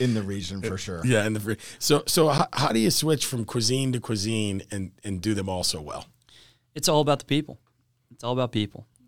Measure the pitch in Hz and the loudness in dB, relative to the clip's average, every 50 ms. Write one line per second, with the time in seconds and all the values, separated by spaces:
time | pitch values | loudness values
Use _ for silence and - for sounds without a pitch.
0 | 127 123 113 110 101 95 98 101 92 85 98 98 90 110 95 95 - - - 85 | 0 0 0 0 -2 -4 -6 -6 -6 -8 -6 -6 -6 -4 -4 -6 -6 -6 -6 -2
1 | - 127 123 107 104 110 107 107 104 107 107 - - - - - - - 143 143 | 2 2 4 4 4 2 0 -2 -2 -4 -6 -6 -8 -12 -12 -4 0 4 4 4
2 | - - - 175 156 151 143 135 - - - - 143 151 - 220 220 190 - - | 4 2 2 4 4 6 6 4 2 2 0 0 0 2 4 4 4 4 4 2
3 | 147 156 156 139 - - - 120 110 - - 123 110 110 127 135 135 131 123 120 | 2 2 0 0 0 -2 -4 -4 -4 -4 -2 -2 0 2 2 2 2 0 -2 -2
4 | - - 117 101 98 107 113 110 107 101 98 95 - - 104 98 95 90 - _ | -2 -2 -4 -2 -2 0 0 0 0 0 -2 -4 -6 -6 -6 -6 -6 -8 -10 _
5 | - 104 95 90 87 107 110 98 95 95 92 90 85 - - 78 76 76 78 - | -8 -6 -6 -2 0 0 0 0 -2 -2 -4 -2 -2 -2 -2 -4 -6 -10 -10 -10
6 | - - _ _ _ _ - - - - _ _ _ _ - 151 143 - 156 151 | -12 -14 _ _ _ _ -20 -20 -20 -20 _ _ _ _ -8 -4 0 2 4 4
7 | 151 143 143 139 - - 139 147 151 - - - _ _ _ _ _ _ _ _ | 4 4 2 0 0 0 0 0 -2 -2 -8 -18 _ _ _ _ _ _ _ _
8 | _ _ - - - 120 127 127 127 120 - 113 107 104 - 104 107 - _ _ | _ _ -18 -10 -6 -4 -2 0 -2 0 0 -2 -2 -2 -4 -10 -18 -18 _ _
9 | _ | _